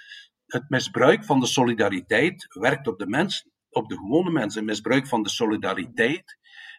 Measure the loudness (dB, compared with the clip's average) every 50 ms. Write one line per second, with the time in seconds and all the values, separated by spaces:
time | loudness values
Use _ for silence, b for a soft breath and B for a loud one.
0 | B B B B B B B _ _ -8 -8 -8 -4 -2 -2 -2 -2 -2 0 4
1 | 6 6 6 4 2 0 2 2 2 2 2 2 2 2 2 0 0 0 0 -4
2 | -4 0 0 2 2 0 -2 -6 -18 -18 -8 -2 0 0 0 -2 -4 -8 -6 -6
3 | -6 -4 0 0 0 -2 -4 -8 -12 _ _ _ _ _ -6 -6 -4 -6 -8 -10
4 | -4 0 0 0 2 2 0 -2 -2 -2 -4 -6 -4 -4 -4 -4 0 2 2 2
5 | 2 2 2 0 0 0 -2 -2 0 0 0 0 -2 -4 -4 -4 -6 -6 0 0
6 | 2 2 0 -2 -8 -14 -20 _ B B B B B B B